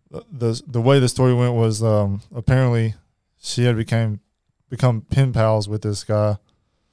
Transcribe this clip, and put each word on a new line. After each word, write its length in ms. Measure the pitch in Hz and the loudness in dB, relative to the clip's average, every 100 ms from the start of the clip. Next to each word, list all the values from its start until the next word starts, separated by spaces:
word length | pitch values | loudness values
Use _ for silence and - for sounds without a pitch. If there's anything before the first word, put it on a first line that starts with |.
| _ | _
the, 120 | - - | -18 -14
the, 320 | 147 117 117 - | -4 -4 -4 -4
the 140 | 120 | 0
way 160 | 120 139 | 4 4
the 100 | 127 | 2
story 240 | - 127 | 2 2
went 220 | 123 123 | 2 2
was, 280 | 120 113 107 | 0 0 0
um, 380 | 113 104 101 98 - | 0 2 0 -4 -10
apparently 600 | 117 110 131 127 117 113 107 _ _ _ _ | -8 0 2 2 0 -2 -6 _ _ _ _
she 240 | - - | -8 -2
had 100 | 123 113 | 0 0
became, 440 | 113 117 110 104 _ _ _ _ - | -2 -2 -2 -4 _ _ _ _ -14
become 320 | 120 127 113 | -2 0 0
pen 320 | - - 131 | -2 0 2
pals 340 | 113 110 110 101 | 2 2 2 -2
with 140 | 107 | -4
this 240 | 107 101 | -4 -6
guy, 320 | - 107 104 101 _ _ _ _ _ | -2 0 0 -2 _ _ _ _ _